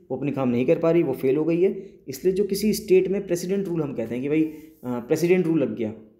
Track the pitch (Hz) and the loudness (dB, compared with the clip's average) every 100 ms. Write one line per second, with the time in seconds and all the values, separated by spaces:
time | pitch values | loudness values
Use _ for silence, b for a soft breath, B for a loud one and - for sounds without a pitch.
0 | - 127 143 131 131 120 127 165 165 170 | -10 -6 -4 -2 0 2 2 2 4 2
1 | 147 127 131 139 156 170 190 220 - - | 2 0 0 2 2 2 0 0 -12 -16
2 | - 131 180 185 202 190 214 196 - 185 | -14 -4 -2 0 0 0 0 0 4 4
3 | 180 202 202 170 180 196 185 170 143 117 | 4 -2 -2 -4 -2 -4 -2 -2 -4 -4
4 | 113 120 139 156 156 B B - 123 123 | -6 -4 0 0 0 B B -12 -6 -6
5 | 113 156 170 185 160 160 123 107 107 - | -2 0 4 4 2 2 0 -2 -6 -8
6 | - | -18